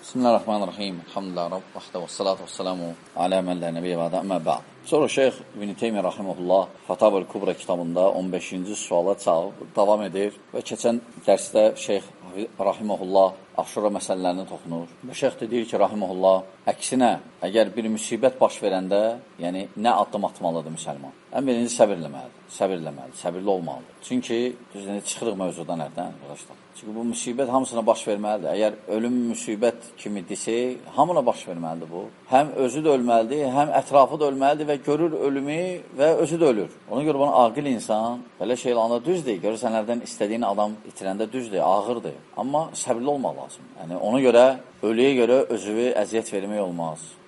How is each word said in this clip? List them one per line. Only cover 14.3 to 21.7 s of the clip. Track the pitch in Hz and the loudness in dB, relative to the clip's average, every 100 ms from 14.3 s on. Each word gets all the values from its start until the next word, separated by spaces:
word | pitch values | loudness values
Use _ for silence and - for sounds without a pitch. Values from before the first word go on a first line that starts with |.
| 92 92 | -2 -6
toxunur. | 90 85 82 85 - | -12 -8 -8 -8 -14
Bu | 123 | -14
şeyx | - 131 - | -2 -2 0
də | 113 | -2
deyir | 120 110 | -2 -2
ki, | 101 | 2
rahimehullah, | 95 104 95 92 95 95 92 - - | 2 2 -4 2 4 4 2 -6 -4
əksinə, | - - 131 123 82 - - 90 | -4 -2 2 4 2 -6 -8 0
əgər | 110 104 104 | 2 2 0
bir | 110 | -4
müsibət | 110 - 113 127 - | -4 -4 0 0 4
baş | 110 - | 0 2
verəndə, | 104 92 95 98 110 120 - - | -2 -2 0 2 2 -2 -12 -10
yəni | 85 92 101 - | -8 -6 -10 -2
nə | 113 | 2
addım | 98 101 107 92 | 2 0 -2 -4
atmalıdır | - 87 82 76 | -2 -4 -4 -6
müsəlman? | 80 87 69 67 - - | -10 -10 -10 -14 -20 -8
Ən | 120 135 | -4 0
birinci | 117 120 | 0 0